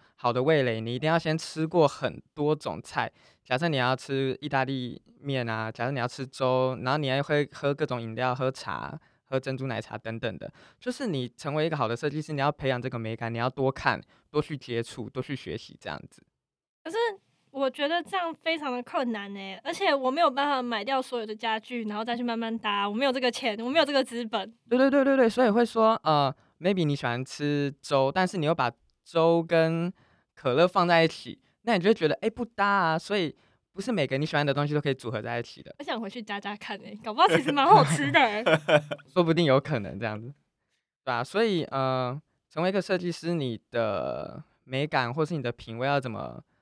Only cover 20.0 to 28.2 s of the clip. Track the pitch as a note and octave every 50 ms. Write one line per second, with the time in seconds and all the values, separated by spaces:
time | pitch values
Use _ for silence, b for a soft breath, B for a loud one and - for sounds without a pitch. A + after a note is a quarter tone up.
20 | B3+ B3+ C4 E4 E4+ D4 B3 C#4 C#4 D4 C#4 B3+ B3 A#3+ A#3 G#3 G3+ C4 C4+ C4
21 | B3+ - B3+ A#3 - A3 A3 G#3+ A#3+ A3+ A3 A3 A3 - B3 A#3+ A3 G#3 G#3 G#3
22 | A3+ A#3+ A#3 A#3 B3 A#3+ A3+ A3+ A3+ A3+ A3+ A3 - G#3 G3+ G3+ G3+ G#3 G#3 A3+
23 | C#4 C#4 B3+ C4+ B3 B3 A#3 - C#4 A#3 G#3 A3 A#3 B3 C#4+ E4 D4 C#4 C#4+ C4
24 | C4 - A#3 A#3+ A#3+ A3 A#3 G#3 F#3+ A3 - _ _ _ A#3 B3+ C4+ C4+ C4 C#4+
25 | C4 C#4 C4+ C4 A#3+ A3+ - A#3+ B3+ A3 G3+ A#3+ A#3+ A3 - A3+ A3 A3 A3+ -
26 | - D#3 D3+ D3 C#3+ C3 - b b b b - D#3 F#3+ G#3 F#3 E3 D3 C#3+ -
27 | - A#2+ A#2 B2 B2+ - - - D3 D3 D3 C#3+ C#3+ C#3 C#3+ - - - C#3+ C3+
28 | C3+ C3+ - F#3+